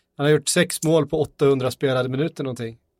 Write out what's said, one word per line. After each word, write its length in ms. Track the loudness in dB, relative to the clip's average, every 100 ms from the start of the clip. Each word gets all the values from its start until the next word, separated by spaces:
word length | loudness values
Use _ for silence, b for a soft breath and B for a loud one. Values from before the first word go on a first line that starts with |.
| _ -4
Han 100 | 2
har 40 |
gjort 160 | 2 2
sex 340 | 0 -2 -2
mål 240 | 2 2 2
på 140 | -2
åttahundra 500 | -4 0 2 2 0
spelade 380 | -2 -2 0 -2
minuter 360 | -2 -4 -4
någonting. 340 | -8 -8 -10 -12 _ _